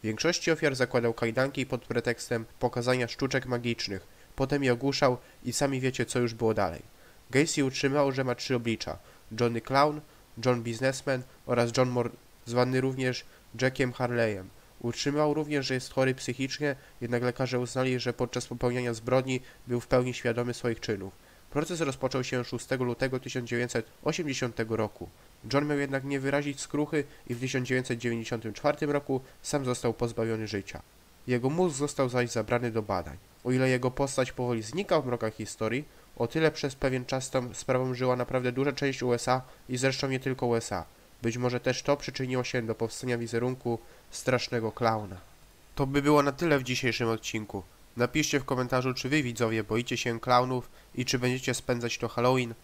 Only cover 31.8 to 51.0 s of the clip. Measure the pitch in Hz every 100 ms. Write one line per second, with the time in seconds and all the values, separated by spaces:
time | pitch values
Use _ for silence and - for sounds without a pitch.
31.8 | 143 - 131 123 120 117 107 120 120 110
32.8 | 107 95 80 69 - - 123 127 131 127
33.8 | 127 127 139 - 127 - 123 117 107 160
34.8 | 202 160 127 120 110 - 107 - 110 123
35.8 | 151 - - - 120 160 160 151 139 -
36.8 | 135 127 123 175 - 131 123 - - 127
37.8 | 127 123 127 123 120 127 123 123 139 123
38.8 | 139 135 127 120 - 127 - - - 123
39.8 | 135 131 135 131 135 127 120 117 - 95
40.8 | 80 - - - 117 120 123 120 131 127
41.8 | - 143 - 131 127 127 120 127 113 110
42.8 | 113 - 127 120 117 117 123 127 120 117
43.8 | - - - - - 123 - 120 110 -
44.8 | 117 110 104 95 - - - - - -
45.8 | 135 143 143 147 143 135 170 143 123 123
46.8 | 127 110 117 110 - 110 110 101 90 -
47.8 | - - 120 156 147 143 131 127 127 131
48.8 | 131 127 127 151 123 117 113 110 104 110
49.8 | 123 131 123 113 - 123 127 127 - -
50.8 | - -